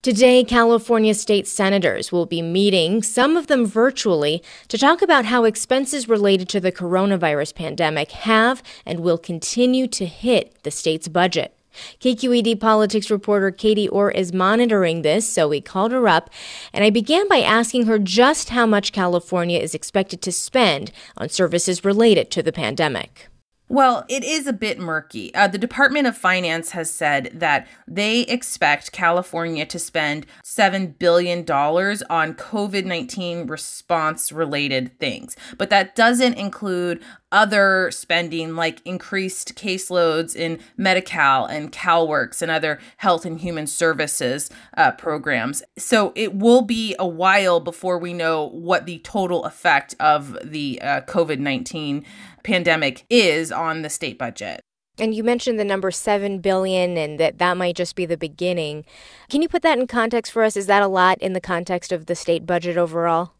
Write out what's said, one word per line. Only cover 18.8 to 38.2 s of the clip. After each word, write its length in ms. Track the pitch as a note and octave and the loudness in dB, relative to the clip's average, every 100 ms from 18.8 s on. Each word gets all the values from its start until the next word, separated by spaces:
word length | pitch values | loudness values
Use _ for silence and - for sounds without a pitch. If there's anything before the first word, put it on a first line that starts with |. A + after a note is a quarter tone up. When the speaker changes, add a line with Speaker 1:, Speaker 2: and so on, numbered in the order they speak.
| G3+ | 0
Speaker 1:
California 680 | - F3+ F3 - F#3 E3+ F3 | -2 0 0 -2 -2 0 -2
is 160 | D#3+ | -2
expected 480 | D#3+ - G3+ G3 F3 | -6 -2 -2 -2 -4
to 80 | - | -6
spend 640 | F3 - C4 G#3+ C#3+ B2 - - - | -6 -2 2 2 2 -6 -16 -20 -12
on 120 | C#3+ | -8
services 560 | - F3+ E3+ F#3+ F3+ | 0 0 2 -2 -2
related 460 | G3 G3+ A#3 F#3+ - | 0 4 6 4 2
to 120 | - | -2
the 100 | D#3+ | -2
pandemic. 760 | - A#2 C3+ D#3 A2+ - _ - _ _ _ _ | -2 -4 0 -2 -2 -8 _ -20 _ _ _ _
Speaker 2:
Well, 360 | C#4 C4 A#3 - | 4 4 4 -2
it 160 | C4+ | -6
is 220 | B3+ D#4 C#4 | -2 -4 -4
a 80 | |
bit 240 | G#3+ G#3+ - | -4 -4 -6
murky. 560 | F3 D#3+ - - - | -4 -6 -6 -12 -8
Uh, 120 | - G3+ | 2 2
the 120 | G3 | 2
Department 480 | - - C#4 D4 C4 | -6 2 2 4 0
of 100 | G#3+ | 0
Finance 540 | F#3 F#3 F3 E3 E3 | 0 0 0 -2 -4
has 200 | - D#3+ | -4 -4
said 420 | - D#3 C#3+ B2+ | -2 0 0 -4
that 340 | D#3+ D#3+ C#3+ - - - | -4 0 0 -2 -20 -12
they 360 | E3+ G#3 A#3 | -4 -2 0
expect 680 | A#3+ A#3+ - - D#3 D3 - | -2 -4 -6 -2 0 0 -4
California 720 | - F3 F3 F3+ E3 E3 D#3+ D3+ | -2 0 0 -2 -6 -6 -6 -6
to 120 | - | -8
spend 460 | - E3 D3+ D3 C#3+ - | -6 -4 -4 -6 -10 -20
seven 520 | - - G3 G3 F#3 C#3+ | -10 0 2 2 -6 0
billion 460 | F3 E3+ F3+ F3 | 2 4 2 -4
dollars 580 | E3 C#3+ D3 E3 F#3+ G#3 - | -2 0 2 2 0 -2 -2
on 240 | E3 D#3 | -2 -2
covid 540 | D#3+ - A3 G3+ G3 F#3+ | -4 -8 -6 -4 -4 -4
nineteen 600 | F3 B3 - F3+ E3+ E3 | -6 -6 -8 -6 -6 -8
response-related 1500 | D#3 - - - E3+ D#3 - - D3+ D#3 D3 C#3+ C3+ B2+ _ | -10 -10 -14 -4 -2 0 -2 -4 -2 -4 -2 -2 -2 -4 _
things. 380 | - - - - - - | -6 -6 -10 -14 -14 -8
But 100 | G3 | 0
that 260 | G3+ F#3+ | 2 0
doesn't 440 | - A#3 B3 B3+ A#3+ | 2 4 4 2 0
include 640 | G3 - G#3 F3+ F3 E3+ - - _ | -8 -6 -4 -2 -2 -6 -10 -20 _
other 600 | F#3+ G#3+ G3+ G3 F#3+ F3+ | 2 4 4 4 4 0
spending 640 | - - E3+ | -4 -2 -2